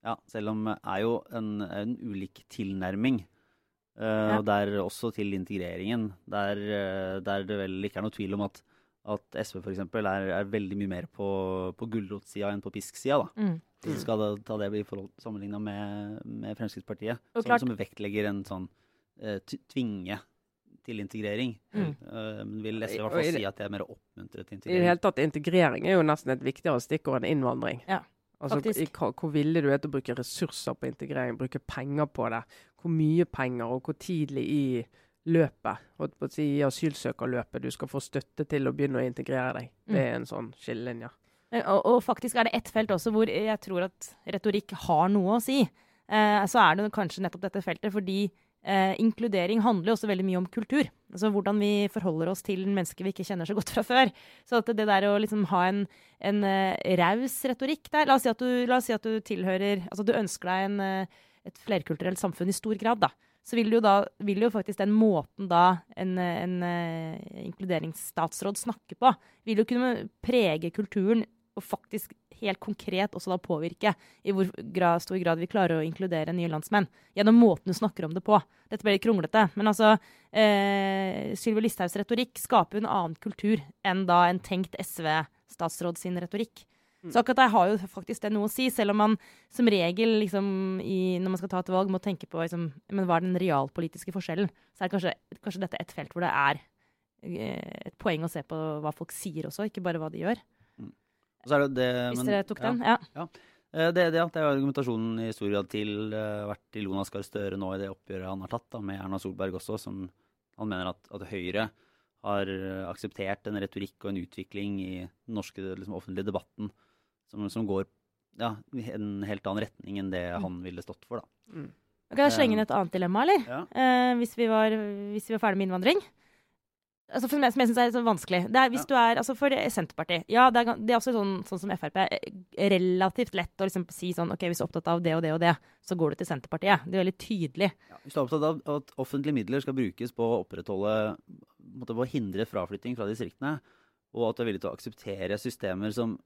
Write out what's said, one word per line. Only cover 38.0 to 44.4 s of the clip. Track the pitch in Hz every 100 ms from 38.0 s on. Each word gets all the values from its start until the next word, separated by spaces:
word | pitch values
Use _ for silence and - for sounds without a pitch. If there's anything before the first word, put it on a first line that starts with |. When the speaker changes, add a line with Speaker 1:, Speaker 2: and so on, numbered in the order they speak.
Speaker 3:
støtte | - - - - 151
til | 147 131
å |
begynne | 135 139 127
å | 127
integrere | 127 127 131 127 127
deg. | 120 _ -
Det |
Speaker 2:
Mm. | 208
Speaker 3:
er | 127 117
en | 123
sånn | - 117 131
skillelinje. | - 120 123 117 120 _ _ _ _
Speaker 2:
Eh, | 233 -
og, | 196 -
og | 247
faktisk | - 233 247 247
er | 226
det | -
ett | -
felt | 220 220
også | 190 233
hvor | 214 220
jeg | 156 214 214
tror | - 185
at | 185 _ - - -
retorikk | 196